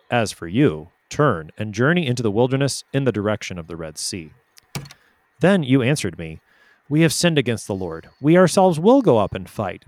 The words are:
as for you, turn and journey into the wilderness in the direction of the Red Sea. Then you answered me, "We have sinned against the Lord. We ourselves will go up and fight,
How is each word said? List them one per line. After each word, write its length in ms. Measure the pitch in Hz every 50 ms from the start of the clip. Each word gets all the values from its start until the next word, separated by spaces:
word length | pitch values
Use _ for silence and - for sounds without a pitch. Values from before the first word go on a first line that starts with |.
| _ -
as 220 | 123 120 107 95
for 160 | - - -
you, 440 | 85 92 123 151 107 78 78 80 - _ _ _ -
turn 420 | - - 151 139 98 80 78 80 _
and 160 | - 107 110 101
journey 340 | 110 123 151 175 180 160
into 160 | 123 123 127 117
the 80 | 107
wilderness 540 | 95 113 127 123 131 135 139 131 - - - _ -
in 100 | 139 139
the 80 | 127
direction 480 | 98 104 98 107 104 - - - 92 87
of 80 | 80
the 80 | 82 82
Red 220 | 80 82 78 76
Sea. 340 | - - - 107 92 78 73 _ _ _ _ _ _ _ _ - - - - - _ _ _ _ _ _ _ _ -
Then 220 | - 180 202 185 147
you 180 | 120 135 139
answered 360 | 113 127 151 - - 92 80
me, 220 | - 82 80 80 - _ _ _ _ _ _ _ _ _
"We 140 | - 143 156
have 120 | 165 147 -
sinned 240 | - 170 175 160
against 300 | 143 113 123 113 107 -
the 80 | - 101
Lord. 340 | 95 92 82 80 82 - - _ -
We 180 | 131 151 170
ourselves 420 | 180 185 165 - 202 185 190 160 156
will 220 | 170 220 262 285
go 160 | 233 170 123
up 160 | 110 95 87 -
and 160 | 95 90 -
fight, 340 | - - 104 90 90 - -